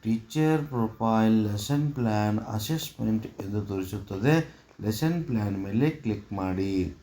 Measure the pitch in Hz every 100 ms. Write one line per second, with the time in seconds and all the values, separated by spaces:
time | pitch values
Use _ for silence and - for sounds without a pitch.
0 | 110 113 - 151 156 156 147 127 113 110
1 | 113 110 110 110 104 104 104 143 147 143
2 | 117 107 107 107 107 110 107 160 - -
3 | 113 110 110 - 98 104 98 98 95 104
4 | 98 98 117 160 156 - _ - 104 113
5 | 160 170 160 117 101 98 98 110 147 151
6 | 117 104 - 98 92 92 98 95 85 76